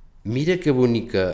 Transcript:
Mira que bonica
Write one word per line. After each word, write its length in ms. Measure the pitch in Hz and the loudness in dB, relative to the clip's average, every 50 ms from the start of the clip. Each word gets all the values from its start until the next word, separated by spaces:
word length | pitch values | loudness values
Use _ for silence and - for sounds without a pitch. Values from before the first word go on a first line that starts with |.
| - - - - - | -20 -20 -20 -14 -8
Mira 320 | 98 117 131 151 175 185 180 | -6 -4 -2 0 0 -2 0
que 160 | - 156 131 | 0 0 2
bonica 480 | 127 127 120 117 113 - - - 95 92 90 | 4 4 2 2 0 -2 -2 -2 -2 -2 -2